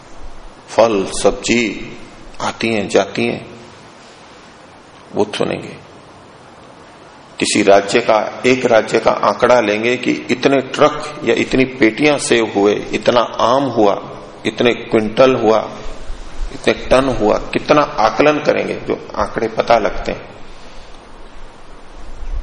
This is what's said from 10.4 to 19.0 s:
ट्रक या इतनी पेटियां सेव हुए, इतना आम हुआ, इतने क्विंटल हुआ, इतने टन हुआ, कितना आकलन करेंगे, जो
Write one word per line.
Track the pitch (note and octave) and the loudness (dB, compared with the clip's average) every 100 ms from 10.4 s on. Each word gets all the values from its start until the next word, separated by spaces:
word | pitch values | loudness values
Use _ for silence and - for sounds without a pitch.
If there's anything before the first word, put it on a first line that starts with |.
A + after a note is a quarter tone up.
| D3 C3+ | 2 2
ट्रक | - - C#3+ - - - | 0 2 2 2 -8 -6
या | - - | -2 0
इतनी | A2 C3 C3 | 0 2 0
पेटियां | - A2 A2 D3+ C#3 | 2 2 4 2 2
सेव | - A#2 A2 G2+ | 2 2 2 2
हुए, | G2+ | 2
इतना | G2+ - G2+ - A#2+ | 2 -2 -2 2 2
आम | A2 - A#2 C3 | 0 0 2 2
हुआ, | C#3 A2+ G#2 F#2+ - - - - G#2+ | 0 2 2 2 -4 -14 -18 -8 -6
इतने | - B2 | 0 2
क्विंटल | A2 - A#2 G#2+ G#2+ C3 B2+ | 0 0 0 0 4 4 4
हुआ, | A2 A2 - - - - - - - - - | 2 2 0 -8 -10 -8 -8 -10 -10 -8 -8
इतने | - - | -2 -2
टन | A2 - C3 C3+ | -2 2 2 2
हुआ, | A2+ G#2 G2 | 0 2 0
कितना | - - - D3+ | -2 -4 2 2
आकलन | C#3 - A2 - D3 D3 | 2 2 0 4 4 4
करेंगे, | - G#2 F#2+ | 2 0 -2
जो | F#2+ - - | -6 -4 -6